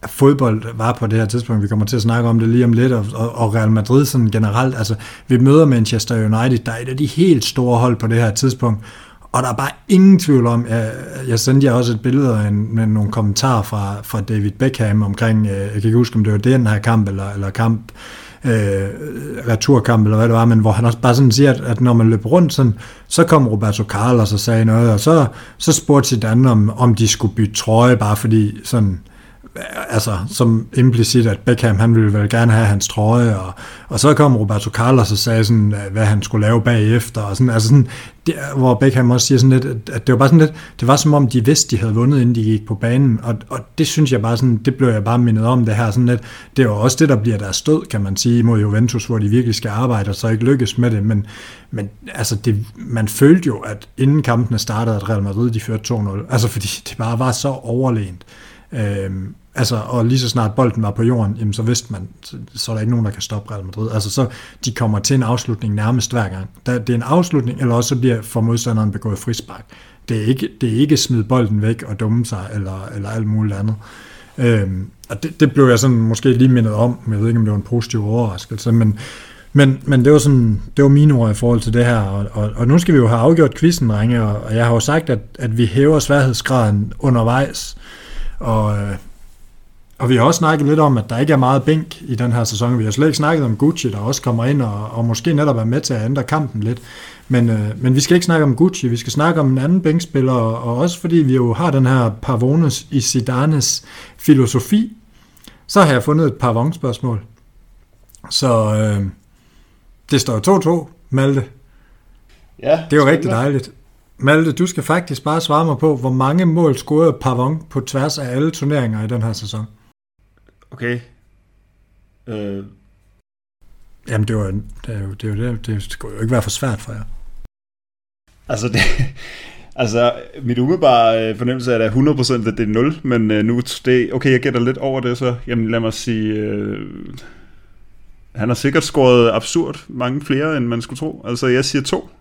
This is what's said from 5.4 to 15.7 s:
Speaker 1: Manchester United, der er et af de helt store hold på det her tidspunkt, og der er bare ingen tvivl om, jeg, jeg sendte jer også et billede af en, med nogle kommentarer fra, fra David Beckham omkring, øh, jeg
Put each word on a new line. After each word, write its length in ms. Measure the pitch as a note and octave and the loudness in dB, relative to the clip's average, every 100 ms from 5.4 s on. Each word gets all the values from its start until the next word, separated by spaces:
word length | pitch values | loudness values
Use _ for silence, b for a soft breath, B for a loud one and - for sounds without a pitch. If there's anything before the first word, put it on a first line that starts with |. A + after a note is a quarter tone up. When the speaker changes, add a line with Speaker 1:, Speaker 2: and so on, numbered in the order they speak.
| C3 D3 | 6 6
Speaker 1:
Manchester 500 | D#3 B2 G#2+ A2+ - | 6 4 2 0 -2
United, 500 | A#2 A2 A2 B2 A#2+ | -2 0 0 2 0
der 80 | - | -2
er 60 | A2+ | -8
et 60 | B2 | -8
af 80 | C3 | -4
de 100 | D3 | -4
helt 380 | - F#3 C#3+ | 2 4 4
store 340 | - - B2 A#2+ | 2 -2 0 2
hold 180 | B2 A#2 | 2 0
på 100 | A2+ | 0
det 100 | A#2 | 2
her 140 | A#2 | 0
tidspunkt, 540 | G#2 C3+ A2+ B2 G#2+ B B B B B | 0 -2 0 -2 -2 B B B B B
og 100 | B2 | -4
der 60 | B2+ | -4
er 80 | A#2 | -4
bare 140 | C#3 - - | -6 -8 2
ingen 300 | F#3+ F#3+ F#3+ | 6 8 6
tvivl 280 | D#3+ C3+ A#2+ | 6 2 4
om, 200 | A#2 A#2 | 0 -2
jeg, 220 | A#2 A2 B2 - - C3 | -4 -4 -8 -14 -12 -4
jeg 100 | A#2 | -2
sendte 280 | C3+ C3+ C#3 | 2 4 4
jer 60 | |
også 200 | A#2+ A#2+ | 2 0
et 80 | A2+ | -2
billede 380 | C3 C3 C3+ A2 | 0 0 2 0
af 100 | G#2 | 0
en, 260 | G#2 A2 | 0 -2
med 120 | A2+ A2 | 0 0
nogle 260 | G#2+ G#2 | 0 0
kommentarer 500 | A2 G#2+ G2+ C3+ A#2+ | -2 -2 0 0 0
fra, 320 | G2+ G#2+ G2 G2+ | -2 -4 -6 -8
fra 180 | G#2+ A2 | -8 -8
David 300 | G2+ A2 G2+ | -4 -2 -2
Beckham 520 | - C3 - A2 G#2 | -2 -2 0 0 2
omkring, 440 | G#2 G2 A2+ A2 G#2+ | 0 0 0 2 0
øh, 120 | G2 | -2
jeg 120 | G2+ | -6